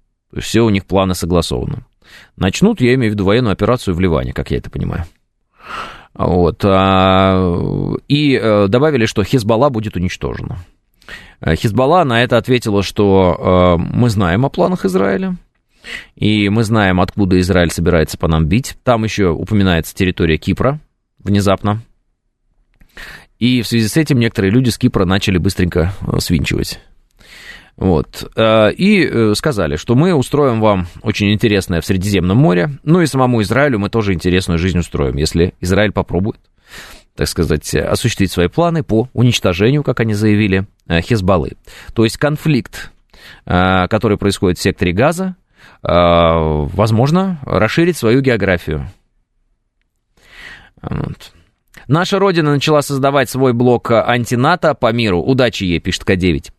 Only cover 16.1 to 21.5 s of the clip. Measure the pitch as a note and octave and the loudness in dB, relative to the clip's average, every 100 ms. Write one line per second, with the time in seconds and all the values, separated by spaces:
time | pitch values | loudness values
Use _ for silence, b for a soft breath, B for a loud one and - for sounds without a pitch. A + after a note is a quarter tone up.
16.1 | B G#2 G#2+ G2+ G#2+ G#2+ A2+ G2 F2+ F#2 | B 0 2 2 0 0 2 2 2 0
17.1 | - G2 F2+ F2+ F#2 E2+ - F2 E2 D#2 | 0 0 2 2 2 0 0 0 2 0
18.1 | - E2 D#2+ D#2 G#2+ - - - A#2 A2 | -2 -2 0 2 0 -2 -6 -2 0 -2
19.1 | - F#2 D#2 F#2 G#2+ F#2+ E2+ D#2+ - F#2 | 0 0 0 -2 0 2 2 -2 -2 -2
20.1 | - E2 D#2 - F#2+ B2+ D3+ - _ _ | 0 0 0 -2 -2 -2 -2 -8 _ _
21.1 | _ G2 G2+ G2 | _ -2 0 2